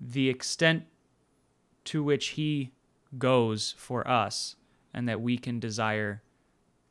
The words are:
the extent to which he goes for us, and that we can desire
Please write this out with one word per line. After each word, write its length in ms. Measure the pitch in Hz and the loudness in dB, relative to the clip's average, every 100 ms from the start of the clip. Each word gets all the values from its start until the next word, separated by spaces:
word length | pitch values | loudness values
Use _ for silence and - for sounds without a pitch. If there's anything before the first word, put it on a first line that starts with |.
the 280 | 123 127 131 | -6 0 2
extent 560 | 127 - - 165 165 - _ _ _ _ _ _ _ _ _ | 0 -4 2 4 2 -2 _ _ _ _ _ _ _ _ _
to 180 | - 160 | -4 -2
which 260 | 147 139 - | 2 2 0
he 440 | - 151 147 131 _ _ _ _ 131 | -2 0 0 -4 _ _ _ _ -2
goes 580 | 127 127 117 107 - - | 4 6 4 2 -4 -8
for 280 | - 123 - | -6 -6 2
us, 500 | 123 101 - - - _ _ _ | 2 2 -2 -8 -10 _ _ _
and 160 | - 120 | -4 -2
that 120 | 107 | -2
we 180 | 120 123 | 0 -2
can 200 | 127 120 | -2 -6
desire 640 | 113 107 110 107 104 104 _ _ _ _ _ _ _ | -4 -2 0 0 -2 -4 _ _ _ _ _ _ _